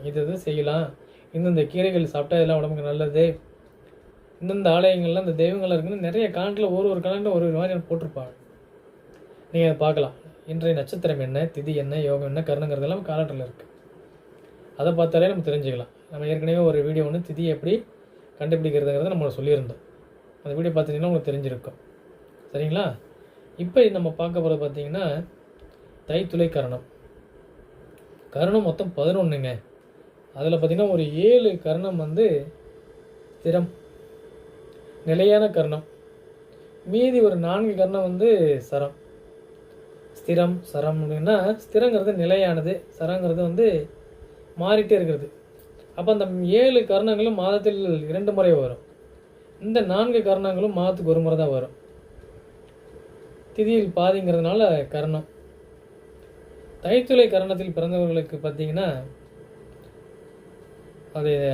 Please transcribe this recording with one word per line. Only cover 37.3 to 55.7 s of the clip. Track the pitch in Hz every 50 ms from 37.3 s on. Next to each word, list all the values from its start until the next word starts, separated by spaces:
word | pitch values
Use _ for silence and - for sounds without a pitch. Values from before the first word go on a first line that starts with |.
| 185 175
நான்கு | 170 170 185 202 226 220 202
கரணம் | 185 190 185 190 196 185 180
வந்து | 180 180 214 233 220 190 165 151 143 127
சரம். | - - 143 143 143 139 - - - - - - - - - - - - - - - - - - - - - - - - -
ஸ்திரம், | - - - 170 170 175 175 180 180 -
சரம் | - - 147 147 156 156 156
அப்படின்னா | 156 151 151 151 156 196 214 196 185 202 220 220
ஸ்திரங்கிறது | - - - 214 233 247 226 202 190 214 202
நிலையானது, | 175 170 175 185 196 190 180 165 160 151 170 190 - - - -
சரங்கிறது | - 165 160 180 185 180 170 165 170
வந்து | 175 170 170 190 233 214 180 156 151 - - - - - - - - - - - - - -
மாறிட்டே | - 175 190 214 214 208 180 202
இருக்கிறது. | 190 175 160 151 135 139 - - - - - - - - - - - - - -
அப்ப | - 175 214
அந்த | 214 208 196 185 185 180 180 175 196
ஏழு | 226 254 269 262 240 220
கரணங்களும் | - 196 196 208 220 214 208 214 226 220 190
மாதத்தில் | 180 190 202 208 202 214 208 196 196 180 165 156 147 151
இரண்டு | 160 190 202 208
முறை | 202 196 190 175 165
வரும். | 143 131 123 120 - - - - - - - - - - - - - - - - -
இந்த | 196 214 220 233 208
நான்கு | 180 185 202 226 247 233 233
கரணங்களும் | 196 196 190 190 196 190 185 185 196 214 196 175
மாதத்துக்கு | 180 185 185 180 175 160 160
ஒரு | 165 165
முறை | 160 160 160
தான் | 156 147 135
வரும். | 127 127 - - - - - - - - - - - - - - - - - - - - - - - - - - - - - - - - - - - - -
திதியில் | - - 214 214 233 226 202 180 175
பாதிங்கிறதுனால | 175 175 185 190 196 185 175 170 170 165 165 190 220 220 190 165 147 135 -
கரணம். | - 147 147 156 156 151 156 - - - - - - - - -